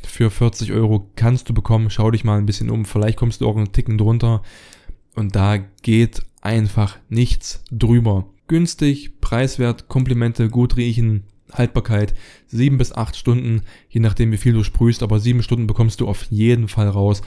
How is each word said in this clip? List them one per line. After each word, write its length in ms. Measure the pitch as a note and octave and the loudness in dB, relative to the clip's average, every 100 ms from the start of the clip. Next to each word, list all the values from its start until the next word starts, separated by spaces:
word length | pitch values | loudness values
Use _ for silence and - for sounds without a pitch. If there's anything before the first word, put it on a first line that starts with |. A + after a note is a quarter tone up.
| - | -8
für 240 | - A2+ | -2 0
vierzig 400 | - A#2 - G#2+ | 2 0 0 -4
Euro 400 | A2+ A2 G#2+ - - | 0 2 0 -2 -2
kannst 320 | A#2 B2+ - | 0 0 0
du 60 | |
bekommen. 360 | A2 - A2 A2 | -2 2 2 0
Schau 220 | A2 A2 | 0 0
dich 100 | A2+ | 0
mal 160 | A2 G#2 | 0 0
ein 80 | G#2 | 0
bisschen 240 | G#2 A2+ | -2 -4
um, 140 | A2+ | -4
vielleicht 320 | G#2+ G#2 G#2+ G#2+ | -2 0 0 0
kommst 240 | A#2+ - | -2 -2
du 80 | A#2 | -2
auch 80 | G#2+ | 0
einen 160 | G2+ | 0
Ticken 260 | B2 A#2 G#2+ | 0 0 0
drunter. 440 | G#2+ A2+ A#2 A2 - - - - - - _ - | 2 2 2 0 -4 -16 -20 -20 -18 -20 _ -8
Und 180 | G2+ | -2
da 220 | G2+ G2 G#2 | 0 0 0
geht 680 | G2 _ - A2+ A#2 - - _ | -4 _ 0 2 2 -2 -8 _
einfach 560 | G2+ A2+ G#2 G2+ G2+ - - | -4 0 0 0 -2 -4 -4
nichts 560 | A2 B2 - - - - | 0 2 0 -2 -10 -10
drüber. 540 | A2+ A2+ A#2+ A2+ G2 F#2+ _ - | -2 2 4 4 0 -4 _ -2
Günstig, 760 | E3 E3+ - D3 C#3+ - - | 0 0 0 -2 -2 -6 -6
preiswert, 680 | - A#2 C3 - A#2+ A#2 - | -2 0 -2 0 -2 -2 -4
Komplimente, 600 | C3+ B2+ A#2 A#2 A#2 A2+ | -2 0 0 0 0 0
gut 280 | A#2+ B2 B2 | 2 2 2
riechen, 480 | A#2+ A#2 A2+ G#2 - _ _ | 2 0 0 0 -4 _ _
Haltbarkeit 600 | - A#2+ - A2 G#2 G#2 - - - _ | -2 0 0 0 0 0 -2 -6 -20 _
sieben 320 | A#2 C#3 C3+ | 0 2 2
bis 140 | B2 | 0
acht 240 | B2 A2+ - | -2 -6 -4
Stunden, 460 | - B2 B2 A2+ - - _ | 0 0 0 -4 -4 -14 _
je 120 | A#2+ | 0
nachdem 300 | A2+ G2 A2+ | 0 2 0
wie 40 | G#2+ | 2
viel 160 | B2 | 2
du 100 | A2+ | 2
sprühst, 400 | G#2 - A#2 A2+ | 2 2 2 2
aber 160 | G#2+ G#2+ | 0 0
sieben 240 | A#2 B2 | 2 0
Stunden 240 | - A#2+ A2 | 0 0 0
bekommst 340 | A2+ A2+ - | 2 0 0
du 80 | A#2 | -4
auf 160 | G#2 - | -4 -4
jeden 380 | G#2+ A2+ A#2+ G#2+ | 0 2 2 0
Fall 200 | A2 G#2 | 0 0
raus. 340 | G2+ G2+ G2+ | 2 0 0